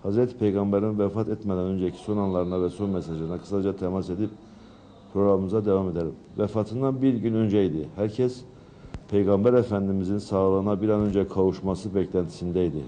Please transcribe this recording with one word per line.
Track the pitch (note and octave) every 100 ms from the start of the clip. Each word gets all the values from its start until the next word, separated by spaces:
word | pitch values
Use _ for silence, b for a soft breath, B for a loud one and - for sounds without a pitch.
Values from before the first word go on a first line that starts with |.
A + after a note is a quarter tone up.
Hazreti | G2 G#2+ A#2+ -
Peygamber'in | G#2 G2 G2+ G2+ G#2+ G#2+
vefat | G2+ G#2+ G#2+
etmeden | G#2+ G2+ F#2
önceki | F#2 F#2+ F#2 F2+
son | - G#2
anlarına | G2 F2+ F2+ F2+
ve | F2
son | F2 G2+
mesajına | F#2 D#2 D#2+ D#2+ F2
kısaca | - G2 G2
temas | F#2 F#2 F#2+ F2
edip | F2+ G#2+ - B B B B B - -
programımıza | F#2+ G2+ F#2+ F#2+ A2
devam | G#2 F#2+ F#2+
edelim. | E2+ E2 - - -
Vefatından | G#2 A2 G#2 A#2 C3+ C3
bir | C3+
gün | A#2 A2+
önceydi. | A2 A2 G2+ F#2+ D#2 D2+
Herkes | E2 G#2 G#2+ B2 B2+ - B B B B B -
Peygamber | G2+ G2 G2 A#2
Efendimizin | B2 A2 G2+ G2 G2 F#2 G#2
sağlığına | G2+ G2 F#2+ F#2+ G2+ G2+
bir | G#2+
an | G#2
önce | G#2 G2+ F#2
kavuşması | G2 F#2+ E2+ F#2+ F2+ G#2+
beklentisindeydi. | F#2+ E2+ F#2+ E2 - F2 F2 F2 D2+